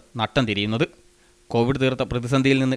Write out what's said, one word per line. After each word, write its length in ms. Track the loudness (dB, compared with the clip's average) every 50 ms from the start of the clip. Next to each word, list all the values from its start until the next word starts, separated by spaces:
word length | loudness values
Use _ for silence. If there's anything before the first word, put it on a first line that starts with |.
| -8 -10 -6 -4
നട്ടം 240 | -4 -2 0 0 0 2
തിരിയുന്നത്. 340 | 0 -2 -2 0 0 0 -2 -2 -4 -10 -20 -20 -20 _ _ -20 _ _ _ -2
കോവിഡ് 280 | 0 0 2 0 0 0
തീർത്ത 240 | 0 0 0 -2 -4 -4
പ്രതിസന്ധിയിൽ 480 | -4 -4 -2 0 0 2 2 4 2 2
നിന്ന് 140 | 2 0 -2